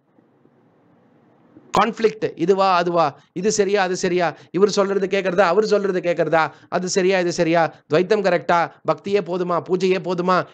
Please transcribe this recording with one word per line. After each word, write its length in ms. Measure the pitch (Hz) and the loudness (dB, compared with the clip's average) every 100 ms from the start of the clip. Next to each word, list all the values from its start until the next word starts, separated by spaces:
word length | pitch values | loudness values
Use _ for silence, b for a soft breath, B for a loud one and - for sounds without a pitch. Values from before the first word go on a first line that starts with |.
| _ _ _ _ _ _ _ _ _ _ _ _ _ _ _ - - 151 | _ _ _ _ _ _ _ _ _ _ _ _ _ _ _ -20 -4 0
கான்ஃப்ளிக்ட், 500 | 220 220 220 214 151 - | 0 0 -2 -2 -6 -2
இதுவா 400 | 170 196 190 180 | 0 2 2 2
அதுவா, 440 | 180 170 156 135 b | 2 2 0 -2 b
இது 180 | - 196 | -4 -2
சரியா 300 | 214 196 202 | 0 0 0
அது 120 | 185 185 | 0 -2
சரியா, 420 | 185 180 165 143 B | -2 0 -2 -4 B
இவர் 180 | 165 202 | 0 2
சொல்றது 380 | 185 196 196 190 | 2 0 0 -2
கேட்கறதா, 320 | 196 185 180 | -2 0 2
அவர் 260 | 185 180 214 | 2 2 2
சொல்றது 340 | 202 196 185 | 0 0 -2
கேட்கறதா, 520 | 170 165 156 160 151 B B | -2 -2 0 0 0 B B
அது 200 | - 180 | -6 -2
சரியா 300 | 190 185 190 | 0 2 2
இது 120 | 175 | 0
சரியா, 420 | 156 170 170 156 B _ | 0 0 2 0 B _
துவைத்தம் 300 | 151 180 214 | 0 2 0
கரெக்டா, 480 | 190 175 139 170 151 b - | 2 0 0 0 0 b -4
பக்தியே 300 | 156 - 202 | -4 -2 -2
போதுமா, 400 | 170 180 180 170 - | -2 -4 -2 -4 -2
பூஜையே 300 | 185 185 190 | -2 0 0
போதுமா, 460 | 165 185 180 180 151 | -2 -2 0 0 -2